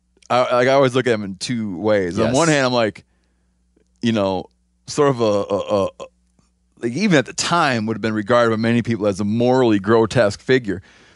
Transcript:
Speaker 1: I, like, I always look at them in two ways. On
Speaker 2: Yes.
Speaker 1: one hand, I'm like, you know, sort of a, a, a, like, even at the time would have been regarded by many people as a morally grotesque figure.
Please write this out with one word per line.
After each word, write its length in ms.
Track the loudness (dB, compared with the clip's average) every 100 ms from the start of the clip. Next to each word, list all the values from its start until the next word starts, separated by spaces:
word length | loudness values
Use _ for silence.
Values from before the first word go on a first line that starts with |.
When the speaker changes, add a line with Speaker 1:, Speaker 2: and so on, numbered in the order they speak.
| _ _ -2
Speaker 1:
I, 260 | 0 2
like, 140 | 2 2
I 40 |
always 220 | 4 2
look 120 | 2 0
at 60 |
them 100 | -2
in 140 | -4 -10
two 420 | -8 -6 -6 -4
ways. 400 | 0 0 0 -2
On 80 | 0
Speaker 2:
Yes. 80 | 0
Speaker 1:
one 120 | 2
hand, 180 | 2 0
I'm 80 |
like, 300 | 0 -2 -4 _ _ _ _ _ _ _ _ _ _
you 100 | -2
know, 380 | 0 0 -4 -8 _ _ _ -8
sort 220 | 0 0
of 140 | 2
a, 20 |
a, 640 | 0 0 -2 -4 -2 -2 -2
a, 180 | -6 -20 _ _ _ _ _ _ _
like, 120 | -8
even 240 | -2 2 2
at 80 |
the 80 | 0
time 540 | -4 -2 0 0 0 -2
would 100 | -4
have 60 |
been 100 | -4
regarded 380 | -4 2 2 4
by 60 | 2
many 260 | 0 0
people 240 | 0 -2 -2
as 120 | -2
a 60 |
morally 540 | -2 0 2 2 2 2
grotesque 640 | 2 2 2 2 0 -2
figure. 400 | 0 0 0 -8 -10 _ _